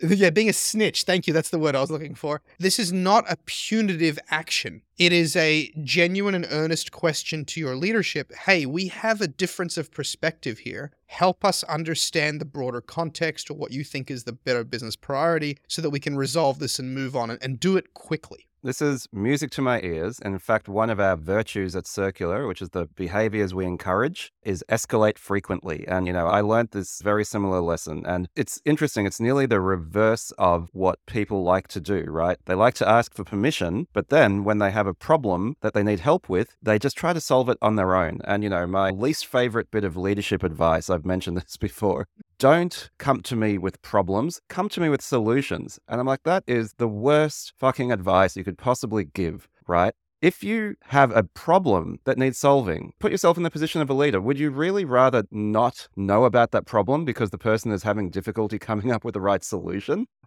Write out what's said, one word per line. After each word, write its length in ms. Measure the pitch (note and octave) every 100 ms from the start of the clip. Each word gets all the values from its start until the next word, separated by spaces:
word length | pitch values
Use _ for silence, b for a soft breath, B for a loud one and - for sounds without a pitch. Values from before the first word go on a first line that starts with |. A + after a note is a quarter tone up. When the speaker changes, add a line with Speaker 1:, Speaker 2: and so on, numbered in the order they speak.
Speaker 1:
Yeah, 300 | E3 G3 F#3
being 180 | E3 A3
a 40 |
snitch. 500 | - - G#3+ G3+ -
Thank 240 | - F#3 E3+
you. 60 |
That's 160 | D#3 -
the 100 | E3+
word 160 | D#3 C3+
I 60 |
was 80 | C3+
looking 240 | D#3 D3+
for. 280 | - D3+ D3 b b
This 180 | F#3 A3
is 140 | F3+
not 320 | F#3 F#3 A3 -
a 60 | E3+ -
punitive 720 | - - A3 G#3 E3 D#3+ D3 -
action. 520 | D#3 - - A2 D#2+ _ -
It 160 | F3
is 240 | F3 D#3+ F3
a 340 | D#3 D#3 C3+ D#3
genuine 540 | C#3 C3+ F3 F#3+ G3+ F#3
and 100 | C#3+
earnest 400 | D3+ D#3+ E3 -
question 540 | - - - - D#3+ -
to 140 | E3
your 180 | D3 C3
leadership. 560 | F3+ A3+ - D#3 -
"Hey, 320 | - - F#3+ C3+
we 220 | D#3+ F#3+
have 340 | - A3 G#3+
a 60 | F#3+
difference 500 | - F#3 - F3 -
of 140 | C#3+
perspective 680 | - C#3 - D#3+ - - A2
here. 320 | - - C#3+ _ _
Help 400 | - F#3 F3+ G3+
us 180 | F3
understand 800 | - D#3 E3 D#3 - E3 D3+ D3+
the 40 | D3+
broader 360 | C#3 B2+ A#2+
context 680 | - - E3 - E3 D3+ -
or 40 |
what 180 | D3+ -
you 140 | C3 C#3+
think 260 | C#3 B2+
is 140 | C3 A#2+
the 80 |
better 320 | A2 C3 A#2+ A#2
business 320 | B2 A2+ -
priority 600 | - C#3 E3 D#3+ D3 C#3+ _
so 120 | -
that 80 | D#3+
we 120 | C#3+
can 160 | D3 C#3+
resolve 420 | C3+ D3 C#3+ C3+
this 180 | C#3+ -
and 160 | B2+
move 220 | C3 C3 C3
on 140 | A#2
and, 120 | A#2
and 200 | C3 B2+
do 160 | F#3 F#3
it 160 | -
quickly." 560 | - - D#3 - - _ _ C3
Speaker 2:
This 160 | C3
is 280 | D3 C3 -
music 400 | G#2 G#2+ C#3 -
to 100 | -
my 200 | C3 A#2+
ears. 400 | F2+ D#2+ F2+ B2
And 120 | G2+
in 60 | F#2+
fact, 300 | - A2 -
one 200 | G2 A2+
of 80 | G#2
our 200 | G2 F2
virtues 580 | D#2 G2+ A2 G#2 F#2 F2+
at 100 | -
Circular, 640 | - G2 - F2 G2+ C3+
which 140 | F#2
is 80 | F2+
the 160 | F#2 E2 -
behaviors 580 | F2+ G2+ A2 G#2 G2
we 120 | F#2 F2+
encourage, 640 | F2 G2 F#2 C#3 F3+ - _
is 220 | A2 F2+ -
escalate 480 | A2 - A2+ G#2+ -
frequently. 680 | - G2 - F#2 F#2 D2+ -
And, 220 | F#2 F2+
you 60 |
know, 140 | F2+ E2+
I 120 | G2+
learned 300 | G#2 A2+ A#2
this 300 | G2+ F#2 -
very 240 | G2 G#2+ G#2
similar 340 | G#2+ G2 F#2
lesson. 460 | E2+ E2+ - D2+ -
And 240 | F2+ F#2 -
it's 240 | - -
interesting. 420 | D3 D3+ D3 - G2
It's 140 | -
nearly 260 | A#2 C#3 C3+
the 140 | G#2
reverse 720 | F#2 F#2 D#2+ G2 A2 A2+ - -
of 320 | F#2 E2+ E2+
what 280 | - F#2 - -
people 360 | A2+ G2+ G2+
like 240 | F2+ F#2+ -
to 120 | G2+
do, 240 | E2+ G2 D#2
right? 300 | D#2 F2 F2+ -
They 100 | F#2
like 200 | A#2 -
to 120 | G2
ask 260 | A2+ A2+
for 120 | - F#2+
permission, 640 | G2+ B2+ - E2+ G2 F3
but 160 | G#2 -
then 380 | D3 A#2 G2 G2+
when 140 | G#2+
they 120 | G2
have 160 | G#2+ G2
a 60 |
problem 640 | E2+ - D#3 A2+ F2+ G#2+ D3
that 140 | A2
they 100 | G#2
need 160 | G2+ G2+
help 300 | C3 F3+ -
with, 260 | F#2 A#2 _
they 180 | A2 G#2+
just 160 | C3+ -
try 160 | E3+
to 80 | E3+
solve 300 | - C3 B2
it 80 | A#2
on 140 | G#2+ G#2+
their 180 | F#2
own. 280 | F#2 E2 D#2+
And, 200 | - G2+
you 60 | G#2
know, 160 | F2+ F2
my 260 | G2 F#2+
least 340 | F#2+ B2+ D#3+ -
favorite 460 | B2+ B2 A2+ -
bit 120 | A2
of 140 | G2+ F2
leadership 440 | F#2+ G2+ G2+ F#2
advice, 480 | F#2 D2+ E2 E2 E2
I've 160 | F2 E2+
mentioned 300 | F#2 F2+ E2
<laughs> 60 |
this 140 | - -
before, 500 | G#2+ - G#2 F2+ - _ - _
"Don't 500 | C3 E3 F3 - - _
come 240 | C#3 B2
to 120 | - A#2
me 220 | G#2+ G2+
with 240 | F#2 -
problems, 600 | - G#2 F#2 G2 D#3 - _
come 220 | - G3+
to 120 | -
me 80 | E3
with 120 | C#3
solutions." 800 | - B2+ A2 C3 C#3 E2 - - -
And 120 | A#2
I'm 80 | C3
like, 160 | C3+
"That 200 | D#3+ F#3 -
is 260 | A#2+ A2+ -
the 100 | A#2
worst 640 | G#2 B2+ D3+ D3+ - - _
fucking 340 | C3 B2+ B2
advice 440 | A2 F#2 F#2 F#2+ G2
you 80 |
could 140 | F#2+ F2+
possibly 480 | B2 B2+ A#2 G#2+ D2+
give," 420 | - E2+ D#2+ _ _ -
right? 260 | F2 F#2+ - _ _
If 220 | F3+ -
you 320 | G3+ A3+ G#3+ G3+ -
have 260 | C#3+ C3
a 120 | A2
problem 760 | F2+ - - F#3 E3+ F#2 E2 - -
that 120 | B2
needs 200 | C3 A#2+
solving, 560 | C#3+ C#3 G#2 D#2+ - _
put 120 | G#3
yourself 260 | G3 F3 E3+
in 60 |
the 80 | E3+
position 300 | D3+ D#3 E3
of 80 | C#3
a 40 |
leader. 280 | C3+ D3 G2
Would 180 | G#2 C#3
you 120 | D3+
really 340 | C3+ E3+ G3+ D#3+
rather 380 | B2 C3 B2 G2+
not 560 | G#2+ G#2 G#2+ A#2+ - - -
know 300 | G2 G#2 B2
about 260 | A#2+ A#2
that 140 | G#2+ F2+
problem 400 | A2 G2 C#3+ D#3
because 240 | A2+ G#2+
the 80 | F#2
person 340 | A2+ A2 A#2
is 120 | G2+
having 260 | G#2+ G#2 F#2+
difficulty 480 | F#2 G2+ G#2+ G#2+ G#2+
coming 340 | - G#2+ A2+
up 120 | A2+
with 120 | A#2 G2+
the 60 |
right 220 | G2 F#2+
solution? 640 | - G2 F2 F#2+ - F3 B3+ _